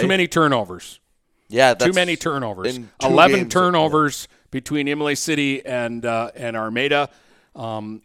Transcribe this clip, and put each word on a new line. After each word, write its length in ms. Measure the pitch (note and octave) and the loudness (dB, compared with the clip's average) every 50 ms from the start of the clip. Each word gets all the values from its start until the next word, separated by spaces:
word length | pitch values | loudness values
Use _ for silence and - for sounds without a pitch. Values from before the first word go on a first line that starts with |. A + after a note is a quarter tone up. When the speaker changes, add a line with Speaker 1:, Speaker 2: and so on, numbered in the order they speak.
Speaker 1:
too 60 | G3+ | 0
many 200 | F#3 G3 F#3+ F3+ | 2 2 0 0
turnovers. 720 | E3 - E3 D#3+ D3 C3+ A#2 G#2 F2+ F2+ F2 - - - - _ _ _ _ _ _ _ _ _ | 0 2 2 2 2 2 0 -2 -4 -10 -16 -16 -20 -20 -20 _ _ _ _ _ _ _ _ _
Speaker 2:
Yeah, 260 | - G#2+ A#2+ C3+ B2+ A#2+ | -4 2 4 6 6 6
Speaker 1:
Too 100 | G2 - | 4 2
Speaker 2:
that's 100 | F3 F#3 | 2 2
Speaker 1:
many 200 | F#3 F3+ F3+ E3 | 2 0 0 -2
turnovers. 580 | - - E3 D3 C#3 B2+ A2 G2+ F#2 F#2 A#2+ B2+ | -4 -4 -4 -4 -4 -6 -6 -8 -6 -6 -6 -6
Speaker 2:
in 140 | B2+ A#2 G#2 _ - | -6 -12 -14 _ -2
two 80 | C3+ | 0
Speaker 1:
Eleven 340 | C3+ C3+ D3 E3+ F#3 G3+ F#3+ | 2 6 6 6 6 4 2
Speaker 2:
games. 120 | F3+ A#2 - | 0 0 0
Speaker 1:
turnovers 760 | F3+ F#3 F3+ F3+ E3 D#3 D#3 D3 D#3 D3+ C#3+ C3 - - - _ _ _ - | 2 2 2 2 2 2 2 2 2 2 0 -2 -6 -14 -16 _ _ _ -10
between 360 | - C3 A#2+ - D3 D3 C#3 | -10 -10 -6 -4 -4 -2 -2
Imlay 280 | C#3+ D3 D3+ D3+ D3 C#3+ | -2 -2 -2 -2 -2 -2
City 480 | - - E3+ D#3 D3 C#3+ C#3 C3+ C3 - | -2 -2 -2 0 0 0 0 -2 -4 -6
and, 400 | B2+ B2+ B2 A#2+ A#2 A#2 A#2 A2+ | -6 -4 -4 -4 -4 -6 -4 -4
uh, 260 | A#2+ A#2 A2+ A#2 A#2+ - | -2 -2 -2 -4 -6 -8
and 200 | - B2+ A#2 A2+ | -10 -8 -6 -4
Armada. 540 | A2 A2 A2 A2+ A#2+ C3+ C#3+ D3 C#3+ C#3+ - _ _ _ _ _ _ _ _ _ | -4 -4 -4 -2 -2 0 2 2 0 0 -2 _ _ _ _ _ _ _ _ _
Um, 460 | - A#2 A2+ A2 A2 G#2+ G#2+ G#2+ G#2+ | -12 -10 -8 -8 -8 -8 -10 -14 -14